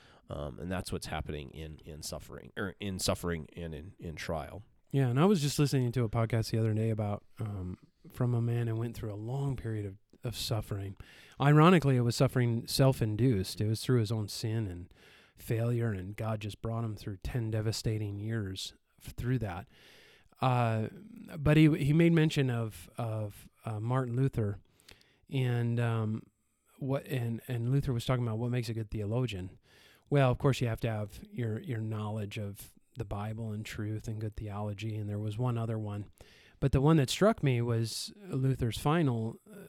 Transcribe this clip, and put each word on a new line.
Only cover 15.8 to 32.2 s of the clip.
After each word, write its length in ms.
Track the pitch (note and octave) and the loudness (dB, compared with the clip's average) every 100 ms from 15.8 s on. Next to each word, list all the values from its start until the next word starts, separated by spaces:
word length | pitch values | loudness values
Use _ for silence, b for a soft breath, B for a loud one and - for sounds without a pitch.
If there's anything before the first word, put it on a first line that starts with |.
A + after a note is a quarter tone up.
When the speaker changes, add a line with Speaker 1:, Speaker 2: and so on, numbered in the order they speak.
| A#2 | 0
Speaker 2:
and 240 | G2 F#2 G#2 | -2 -6 -6
God 240 | A2 A2 | -4 -4
just 200 | G#2 - | -6 -8
brought 200 | A2+ A2+ | -6 -4
him 140 | A2+ G2+ | -4 -6
through 220 | - F#2+ | -8 -8
ten 280 | - C3 A2+ | -4 -4 -2
devastating 680 | A2 G#2+ G#2+ A#2+ G#2+ G#2 G2+ | 0 0 0 0 -2 -2 -4
years 540 | G#2+ A2+ G2 F#2+ - - _ _ | -4 -2 -4 -6 -10 -12 _ _
f-, 100 | - | -14
through 240 | - A#2+ B2+ | -6 0 0
that. 280 | G#2+ F2 - B B B B B B - | 0 -6 -10 B B B B B B -2
Uh, 480 | C3 B2 A#2 A2 A2 - - - - E3 | 2 4 4 2 -2 -6 -18 -18 -14 -2
but 180 | C#3+ D#3 | 6 8
he, 120 | D#3 D3 | 8 6
he 160 | C#3 | 4
made 200 | D3+ E3+ | 6 8
mention 380 | E3 D#3 D3+ C3 | 6 4 4 2
of, 380 | A#2+ A2+ - - - | 0 -2 -6 -14 -6
of, 500 | A#2 A2 G#2+ - - _ | -4 -4 -6 -10 -20 _
uh, 160 | - G#2+ | -8 -4
Martin 360 | A2+ C3 B2+ A#2+ | 0 0 0 2
Luther, 420 | C3+ - G#2 F#2+ - b b b b b - | 0 2 -2 -2 -10 b b b b b -6
and, 460 | C3+ B2+ A#2+ A#2+ A#2 | -2 0 2 0 2
um, 420 | A#2 A2+ G#2+ A2 - _ _ _ _ - | 0 0 0 -4 -8 _ _ _ _ -8
what, 280 | C3+ C#3 - | -4 -4 -2
and, 340 | C3+ A#2 A2+ - | -2 -2 -4 -4
and 220 | B2 A#2 | -4 0
Luther 220 | C#3 C#3 | 0 0
was 120 | A#2+ | -2
talking 220 | - B2+ A#2+ | 0 0 0
about 120 | A2 | -2
what 120 | A#2+ | -2
makes 180 | B2 A2+ | -2 -2
a 60 | |
good 160 | A2+ G#2+ | -6 -6
theologian. 600 | A2 G#2 A#2 B2 G2 F#2 - b b b b b | -4 -2 0 -2 -4 -10 -12 b b b b b
Well, 220 | C#3+ C3 | 4 4
of 80 | A#2+ | 4
course, 220 | C#3+ B2 | 2 2
you 60 | A#2+ | 0
have 120 | A2 | -2
to 100 | A#2+ | -2
have 300 | G#2+ G#2+ - - | -2 -6 -10 -12
your, 300 | - A#2 A2 | -6 -4 -4
your 200 | F#3 A2+ | -4 -4
knowledge 580 | A2 G#2+ G#2+ A2 | -4 -4 -4 -4